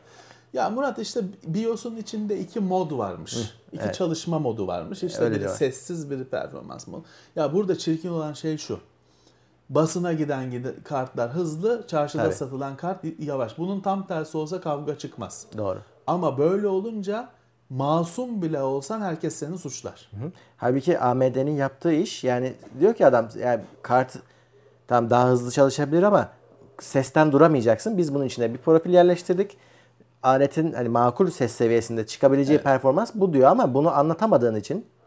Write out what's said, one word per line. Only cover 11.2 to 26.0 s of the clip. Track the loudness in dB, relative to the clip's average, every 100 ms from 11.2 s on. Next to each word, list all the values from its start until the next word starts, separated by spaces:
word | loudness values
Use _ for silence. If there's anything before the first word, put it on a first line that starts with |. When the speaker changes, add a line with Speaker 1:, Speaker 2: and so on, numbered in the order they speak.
| -4
Speaker 1:
hızlı, | -2 -4 -2 -2 -2 -2
çarşıda | -2 -2 0
Speaker 2:
Tabii. | -2
Speaker 1:
satılan | -2 -6 -8 -8 -8
kart | -8 -6
y-, | -8 -8
yavaş. | -6 -4 -4 -6
Bunun | -6 -4
tam | -4 -4 -4
tersi | -6 -6 -6
olsa | -6 -6
kavga | -6 -6 -6 -8
çıkmaz. | -10 -12 -12 -12 -14 -6
Speaker 2:
Doğru. | -4 -6 -10 _ -4
Speaker 1:
Ama | -2 0 2
böyle | 2 2 0
olunca | -2 -4 -6 -6 -6 -8 _ _ _ -12
masum | -4 0 0 0 -6 -6 -4
bile | -4 -2
olsan | -2 -4 -4 -6
herkes | -6 -4 -6 -6
seni | -8 -8
suçlar. | -10 -12 -12 -14 -18
Speaker 2:
Hı | -12 -12
hı. | -12 _ -4
Halbuki | 0 0 2 2
A | 2
M | 2 2
D'nin | 0 -2 0
yaptığı | -2 -2 0
iş, | 0 0 -4
yani | -2 0 -2 -8 -14 2
diyor | 2
ki | 6 6
adam, | 6 2 -2
yani | -2 -2 -4 -12
kart | 0 2 2 -4 -20 _ _ _ _ _ 0
tam | 2 4
daha | 4 6
hızlı | 4 2
çalışabilir | 2 4 2 0 2